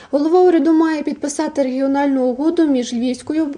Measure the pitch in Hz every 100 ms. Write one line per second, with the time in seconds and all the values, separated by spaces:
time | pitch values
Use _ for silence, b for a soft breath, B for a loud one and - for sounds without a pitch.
0 | B 285 311 370 359 330 311 320 320 302
1 | 302 - 285 311 302 294 262 254 269 277
2 | 285 269 254 247 311 339 311 254 233 240
3 | 254 254 - 311 294